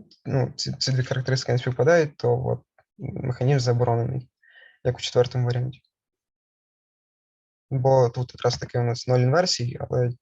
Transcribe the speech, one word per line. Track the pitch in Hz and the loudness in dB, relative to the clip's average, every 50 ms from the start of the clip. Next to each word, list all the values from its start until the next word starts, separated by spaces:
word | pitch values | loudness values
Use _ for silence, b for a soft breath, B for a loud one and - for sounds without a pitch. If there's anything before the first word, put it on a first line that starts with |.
| - _ - _ - | -12 _ -20 _ -8
ну, | - 123 135 123 - - | -2 0 0 0 -2 -4
ці, | - - 131 131 | -6 -8 -8 -6
ці | - - - 135 | -4 -2 -2 0
дві | 127 123 | 0 0
характеристики | - - 131 127 - 127 131 - - 120 | -2 -2 -4 -2 -2 -2 -2 0 0 -2
не | 123 | 0
співпадають, | - 127 123 - 123 156 170 170 156 151 - | 0 -2 0 0 4 4 6 4 4 2 -2
то | - - 120 120 123 127 | -2 0 0 0 0 0
от | 120 120 120 - _ _ _ _ _ _ - | -2 -4 -4 -6 _ _ _ _ _ _ -14
механізм | 202 - - - - 135 123 - 123 127 147 135 | -12 -10 -8 -6 -6 -6 -4 0 2 2 2 2
заборонений, | 120 123 120 120 120 120 117 117 117 123 131 131 - _ _ b b b b b b b b b b | 2 2 2 2 2 0 0 0 0 -2 -4 -6 -8 _ _ b b b b b b b b b b
як | 127 123 | -4 -4
у | - | -2
четвертому | - - - 127 123 120 - 127 123 | -4 -2 2 2 2 2 2 -2 0
варіанті. | 120 120 123 127 127 - - _ _ _ _ _ _ _ _ _ _ _ _ _ _ _ _ _ _ _ _ _ _ _ _ _ _ _ _ _ _ _ _ _ _ _ _ _ - | 0 0 -2 -4 -6 -8 -12 _ _ _ _ _ _ _ _ _ _ _ _ _ _ _ _ _ _ _ _ _ _ _ _ _ _ _ _ _ _ _ _ _ _ _ _ _ -6
Бо | 135 135 127 135 135 131 127 117 | -4 0 2 4 6 6 4 4
тут | - 131 123 - - | 2 -2 -6 -6 -6
якраз | - - 123 120 - | -2 -2 -2 -2 -2
таки | - 117 - 123 | -6 -6 -4 -2
у | 120 | -2
нас | 120 120 123 - | -2 -2 -4 -2
нуль | - 127 127 | 0 2 4
інверсій, | 123 127 135 170 180 180 - - 120 120 127 - | 4 4 4 2 2 2 0 -2 -4 -6 -6 -8
але | - - - 127 123 120 123 - | -6 -4 -2 0 0 -2 -4 -8